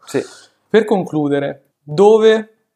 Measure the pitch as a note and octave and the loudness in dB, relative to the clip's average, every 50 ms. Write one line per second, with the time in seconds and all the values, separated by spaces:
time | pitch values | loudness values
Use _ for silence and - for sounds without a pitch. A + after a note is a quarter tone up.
0 | _ - - C#3 - - - - - _ _ _ _ _ - G#3+ G#3+ G#3+ A3+ G3 | _ -10 -8 -8 -8 -8 -12 -20 -20 _ _ _ _ _ 0 0 0 0 -2 -4
1 | E3+ - - D3+ D3+ C#3+ C#3+ C#3+ C#3 C#3 C#3 - _ _ _ _ _ C#3+ D3 D#3+ | -4 -4 -4 -4 -4 -2 -2 -4 -4 -6 -10 -12 _ _ _ _ _ -8 -2 2
2 | G3 G#3 A3 A3 A3 A3 A3 A3 G#3+ G#3+ _ _ _ _ _ | 4 4 4 4 4 2 2 0 -2 -8 _ _ _ _ _